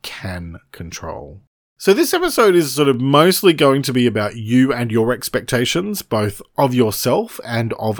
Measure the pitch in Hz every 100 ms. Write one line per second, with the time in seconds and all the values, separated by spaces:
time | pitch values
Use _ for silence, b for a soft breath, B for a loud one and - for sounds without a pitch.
0 | - - 98 90 85 85 _ - 82 -
1 | 165 - 139 113 _ _ _ _ - 208
2 | 311 359 349 - 214 175 147 131 143 120
3 | 135 147 170 185 196 151 143 135 139 123
4 | 120 107 104 117 110 127 135 120 120 113
5 | 113 123 - 127 120 123 - - 202 202
6 | - 110 104 - - - 139 123 110 -
7 | 123 156 226 - 113 117 113 - 110 104